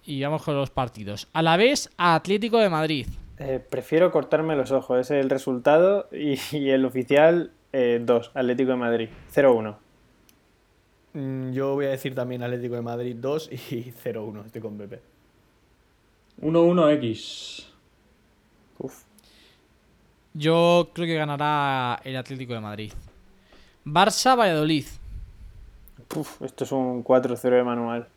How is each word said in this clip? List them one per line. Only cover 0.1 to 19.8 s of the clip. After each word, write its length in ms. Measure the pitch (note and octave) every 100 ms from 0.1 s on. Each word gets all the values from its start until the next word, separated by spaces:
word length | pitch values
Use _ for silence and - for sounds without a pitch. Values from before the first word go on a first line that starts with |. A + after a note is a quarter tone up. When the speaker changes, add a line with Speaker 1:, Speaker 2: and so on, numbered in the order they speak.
| C#3+
Speaker 1:
vamos 200 | C3+ D#3
con 120 | - C#3+
los 140 | C3+
partidos. 580 | - B2+ - G2+ G#2 -
Alavés, 560 | D#3 E3 E3 A#3 C#4+ - -
Atlético 600 | F3 E3 E3+ G3+ A3+ A#3
de 120 | G#3
Madrid. 360 | D#3+ D#3 D#3 A#2 - - -
Speaker 2:
Eh, 220 | C#3 C3 -
prefiero 420 | C3 A#2+ D#3 F3+
cortarme 440 | D#3+ C3+ D#3 D#3+ D3
los 140 | A#2+
ojos. 280 | C3+ - B2+
Ese 180 | B2+ C#3+
es 60 |
el 40 | C3+
resultado 800 | C3+ C3+ B2+ A#2+ D3+ F3+ G3+ -
y, 260 | - D3 C3+ - D3+
y 140 | C#3
el 140 | C3+
oficial, 680 | C3 C3 B2 C#3+ D#3 F3 D#3 _ _
eh, 280 | C3+ B2 A#2+
dos, 280 | A#2 A#2+ A#2
Atlético 360 | - B2+ B2 C3
de 60 | B2+
Madrid. 320 | A#2+ A#2 A2+ - -
Cero 220 | - C#3
uno. 240 | A#2 A2 G#2 _ _ _ _ _ _ _ _ _ _ _ _ _
Speaker 3:
Mm, 380 | D#3+ C3+ C3 C3
yo 220 | B2+ C#3
voy 120 | C#3 C#3
a 40 |
decir 240 | C3+ C#3
también 280 | B2+ B2 B2
Atlético 340 | B2 B2 A#2+ A#2+
de 60 |
Madrid 340 | A#2 A#2+ B2 A#2
dos 320 | B2+ D3+ D#3
y 400 | B2 - A#2+ A#2+
<laughs> 80 | A#2+
cero 220 | - A2+
uno. 180 | G#2+ G#2+ G#2+
Estoy 160 | A#2
con 160 | G#2 G#2
Pepe. 220 | G2+ - _ _ _ _ _ _ _ _ _ _ _ _ _ -
Speaker 4:
Uno 240 | D3+ E3
uno 260 | E3+ F3 D#3
X. 800 | D3+ A#2+ A2 - - - - - _ _ _ _ _ _ _ _ _ _ _
Speaker 2:
Uf. 240 | C3 - _ _ _ _ _ _ _ _